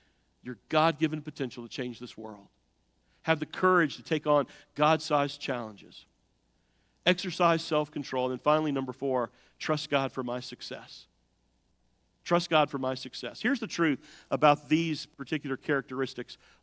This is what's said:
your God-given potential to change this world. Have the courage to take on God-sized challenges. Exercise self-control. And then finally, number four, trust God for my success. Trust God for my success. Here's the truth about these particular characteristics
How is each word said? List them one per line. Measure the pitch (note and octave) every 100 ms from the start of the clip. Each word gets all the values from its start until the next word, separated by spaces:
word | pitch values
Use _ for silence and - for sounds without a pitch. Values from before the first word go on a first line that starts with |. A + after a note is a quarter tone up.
| _ _ _ _
your | A#2+ A#2+ -
God-given | D#3+ D#3+ D3+ D#3 D#3
potential | D3 - C3 -
to | A#2+
change | - B2 A2+
this | B2 -
world. | A2 G#2 G2+ _ _ _ _ _ _ _
Have | - D#3+
the | D3+
courage | - F#3 F#3 D#3 -
to |
take | - D#3 D3+
on | D3 B2+ - -
God-sized | - D3+ D#3 - D3 C#3+ -
challenges. | - B2+ A2+ G2+ F#2 - - _ _ _ _ _ _ _ _ _ -
Exercise | F3+ F#3+ D#3 E3+ E3
self-control. | - D3+ D3+ - C#3 C3 B2+
And |
then | B2+
finally, | - D3+ D#3
number | C#3 C3
four, | B2+ C#3 B2+ A#2+ _ _ -
trust | - D#3 -
God | C#3+ C3+
for | -
my | B2 B2
success. | - B2 - B2 - - - _ _ _ _ _ _ _ _ _ _ _
Trust | - F3 E3+
God | D#3+ D3
for | C#3
my | C3
success. | C3 B2+ - A#2+ -
Here's | A#3 C4
the | G3
truth | - E3 C3+ - - -
about | C3+ D3+ C#3+ B2+
these | D#3 E3 D3 -
particular | - C3+ D#3 C#3 C3
characteristics | - C#3+ - C3 C3 - A#2+ - _ _